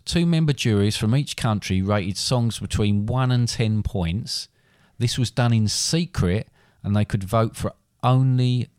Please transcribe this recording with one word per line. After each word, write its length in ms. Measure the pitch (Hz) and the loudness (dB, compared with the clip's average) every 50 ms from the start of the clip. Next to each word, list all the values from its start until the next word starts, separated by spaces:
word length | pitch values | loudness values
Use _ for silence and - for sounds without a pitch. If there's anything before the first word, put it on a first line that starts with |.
| - | -8
two-member 480 | - - 175 175 170 165 160 165 147 135 | -4 -2 0 2 2 2 2 2 0 0
juries 420 | - - 123 104 101 101 107 - | 0 0 2 2 2 2 2 0
from 180 | - 110 107 123 | 0 0 2 2
each 200 | 147 139 - - | 0 0 -2 -6
country 460 | - - 117 107 95 - - 95 95 | -4 -2 -2 -2 -2 -2 -2 0 0
rated 360 | 95 98 104 104 85 101 92 | 0 0 0 0 -2 -2 -4
songs 420 | - - - 131 120 117 113 - - | -4 -4 -2 0 0 0 0 -2 -4
between 480 | - - - - 107 104 101 101 104 | -6 -4 -2 0 0 2 2 0 0
one 240 | 107 123 127 127 127 | 0 -2 0 0 2
and 160 | 123 120 120 | 2 2 0
ten 340 | 113 - - 113 107 107 107 | 0 0 -2 0 0 0 0
points. 680 | - - - 95 85 82 87 117 - - - - - - _ _ _ _ _ _ _ _ _ - | -2 -2 -2 -2 -2 -2 -2 -4 -6 -6 -8 -8 -10 -12 _ _ _ _ _ _ _ _ _ -4
This 180 | 120 117 - | -4 -2 0
was 140 | 135 127 - | 0 -2 -2
done 200 | - - 120 120 117 | 0 0 2 4 4
in 140 | 110 107 | 4 2
secret, 800 | 101 - - - - 165 165 175 - - - - 87 90 - - _ _ _ _ _ _ _ - | 2 0 -2 -2 -2 0 -2 -2 -2 -2 0 0 0 0 -2 -4 _ _ _ _ _ _ _ -4
and 120 | 101 101 | 0 0
they 100 | 107 104 | 0 0
could 180 | - - 104 98 | 0 -2 -4 -2
vote 300 | 92 113 113 110 107 - | 0 0 0 0 0 -2
for 160 | - 92 101 - _ _ _ _ _ - | -6 -8 -8 -8 _ _ _ _ _ 2
only, 680 | 127 127 131 131 131 127 127 127 123 123 123 - - _ | 2 4 4 4 4 2 2 2 2 0 0 -4 -6 _